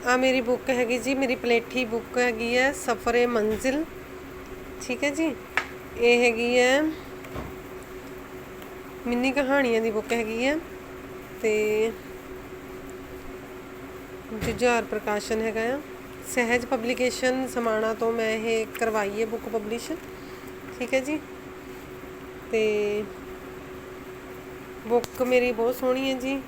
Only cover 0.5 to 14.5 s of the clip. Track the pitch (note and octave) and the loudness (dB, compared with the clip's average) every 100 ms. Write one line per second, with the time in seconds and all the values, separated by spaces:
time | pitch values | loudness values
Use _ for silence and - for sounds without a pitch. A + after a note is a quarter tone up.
0.5 | B3 - B3 A#3+ B3 A3 C4+ C4+ B3+ A#3+ | 0 2 2 4 2 2 2 2 2 4
1.5 | A#3 A#3 B3 A#3+ A3+ - B3 B3 A3 A#3 | 2 2 -2 0 -2 -2 2 2 2 2
2.5 | B3 C4+ - - A#3 A#3+ A#3+ A#3+ A#3 G#3+ | 4 4 2 -2 0 2 4 4 4 2
3.5 | G#3+ C4 C#4 E4 - - - - - - | 2 2 0 -2 -8 -14 -14 -12 -12 -12
4.5 | - - - - F#4+ C#4+ C#4+ D#4+ B3+ - | -12 -12 -12 -6 0 0 2 0 0 -4
5.5 | - - - - - A#3+ A#3+ A#3+ A3+ A#3+ | -4 -4 -10 -12 4 6 8 8 4 4
6.5 | B3 B3 C4+ D#4 D#4 - - - - - | 6 6 6 4 -2 -10 -12 -10 -10 -10
7.5 | - - - - - - F#4+ - - - | -12 -12 -12 -12 -14 -12 -14 -14 -14 -14
8.5 | - - - - - A#3+ A#3+ C4 C4 C4 | -14 -14 -14 -14 -8 -2 0 2 2 4
9.5 | C#4 B3+ A3+ A3+ G#3+ G#3+ A#3 A3 A3+ B3+ | 4 6 4 4 0 0 0 0 2 2
10.5 | D#4 - - - - - - - - A3+ | 2 -2 -12 -12 -14 -12 -14 -14 -2 2
11.5 | G#3+ G#3+ G#3+ A3+ G#3 - - - - - | 2 2 2 2 -2 -12 -14 -12 -12 -12
12.5 | - - - - - - - - B2+ C3+ | -12 -12 -12 -12 -12 -12 -12 -12 -12 -12
13.5 | - - - - - - - - A3 A3+ | -14 -14 -14 -12 -12 -12 -14 -10 -4 -2